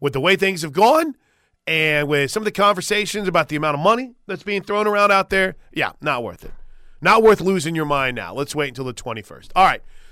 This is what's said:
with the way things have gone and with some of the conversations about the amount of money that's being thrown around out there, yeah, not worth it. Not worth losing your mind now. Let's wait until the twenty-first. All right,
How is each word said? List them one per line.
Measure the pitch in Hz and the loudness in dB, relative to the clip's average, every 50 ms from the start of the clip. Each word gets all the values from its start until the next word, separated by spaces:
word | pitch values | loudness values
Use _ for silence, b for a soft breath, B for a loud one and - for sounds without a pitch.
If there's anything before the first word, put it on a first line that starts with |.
with | 143 139 | -6 -4
the | 127 135 | -4 0
way | 139 180 196 | 2 2 2
things | - 190 190 190 165 | 2 0 -2 -2 -4
have | 160 156 | -8 -4
gone | 135 175 214 240 302 320 339 311 254 _ _ _ _ _ _ _ _ _ - | 0 4 4 6 6 4 2 0 -6 _ _ _ _ _ _ _ _ _ -6
and | - 160 160 156 156 151 147 147 143 | -4 -2 0 2 2 2 0 0 2
with | 151 143 139 139 | 0 0 0 0
some | - 214 | -2 -4
of | 214 | -4
the | 214 | -4
conversations | - - 202 202 208 185 - - 214 208 208 - - 214 202 185 | -2 2 2 2 2 2 -2 -2 -2 -2 -2 -4 -6 -4 -4 0
about | 170 170 151 - | 0 0 0 0
the | 151 | -4
amount | 147 151 151 143 | -2 -2 -2 -2
of | 143 | 2
money | 160 202 226 240 262 247 - _ _ | 2 2 2 2 -2 -10 -14 _ _
that's | - 185 - | -10 -10 -8
being | - 208 202 196 190 | -6 -6 -6 -6 -4
thrown | - 202 208 214 208 | -4 -2 0 0 0
around | 208 202 202 202 | 2 2 4 4
out | 196 196 180 - | 4 2 2 0
there, | 196 190 190 190 180 - - - | 0 0 0 0 -4 -10 -18 -12
yeah, | - 156 131 95 - - | -6 -4 -4 -4 -6 -6
not | 135 151 139 123 117 | -4 -4 -4 -2 -4
worth | 98 87 - - | -8 -10 -12 -16
it. | - - - - - - - - - - - | -16 -14 -14 -16 -18 -20 -20 -20 -20 -14 -2
Not | 151 180 220 226 | 2 4 4 6
worth | 220 220 208 - | 8 6 6 6
losing | 175 185 196 180 139 160 165 | 2 0 0 0 -2 -2 -2
your | 160 156 | -2 -2
mind | 147 143 139 135 127 123 | 0 0 0 0 -2 -4
now. | 113 95 85 98 | -6 -8 -8 -6
Let's | 131 147 - - | -8 -8 -6 -4
wait | 151 143 135 | -4 -4 -4
until | 117 127 131 | -6 -8 -10
the | 127 | -10
twenty-first. | 120 - - 123 113 113 101 - - - - - - | -10 -10 -10 -10 -10 -10 -12 -16 -20 -20 -16 -4 2
All | 180 190 | 4 4
right, | 165 127 - - b b b b b | 4 4 0 -8 b b b b b